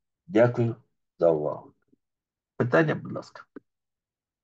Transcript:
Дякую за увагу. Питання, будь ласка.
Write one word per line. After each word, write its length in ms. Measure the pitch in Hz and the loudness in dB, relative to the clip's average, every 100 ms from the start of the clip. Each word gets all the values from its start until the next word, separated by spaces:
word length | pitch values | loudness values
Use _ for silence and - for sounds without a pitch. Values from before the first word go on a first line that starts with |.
| _ _ - | _ _ -2
Дякую 480 | 104 120 120 117 - _ _ _ - | 2 2 2 -2 -4 _ _ _ 0
за 120 | 82 | 2
увагу. 420 | 78 76 - - _ _ _ _ _ _ _ _ - | 2 -2 -8 -14 _ _ _ _ _ _ _ _ -6
Питання, 380 | 120 160 156 - | 0 0 0 -2
будь 160 | - | -8
ласка. 320 | - - - - - _ _ _ _ _ _ _ _ | -14 -14 -20 -20 -20 _ _ _ _ _ _ _ _